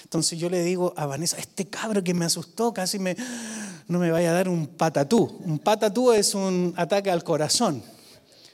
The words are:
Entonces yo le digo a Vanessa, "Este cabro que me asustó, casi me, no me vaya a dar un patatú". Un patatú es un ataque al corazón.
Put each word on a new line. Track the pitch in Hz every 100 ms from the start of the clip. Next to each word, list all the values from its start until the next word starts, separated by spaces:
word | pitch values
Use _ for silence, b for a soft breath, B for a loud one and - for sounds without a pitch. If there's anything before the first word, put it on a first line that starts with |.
Entonces | B 165 160 165
yo | 175
le | 180
digo | 170 185 175 -
a | 147
Vanessa, | 139 165 -
"Este | - - 190
cabro | - 226 202
que | 180
me | 175 170
asustó, | 175 - - 233
casi | 220 180 208
me, | 185 175 247 240 226 220 208 170 B
no | 175
me | 170
vaya | 165 170
a |
dar | 170 190
un | 170 147
patatú". | - 160 151 143 226 139 -
Un | 185 151
patatú | - 214 220 196 254
es | 220 196 202
un | 190 180 180 180
ataque | 170 202 196
al | 170 170
corazón. | 147 151 - 220 135 - B B B B B B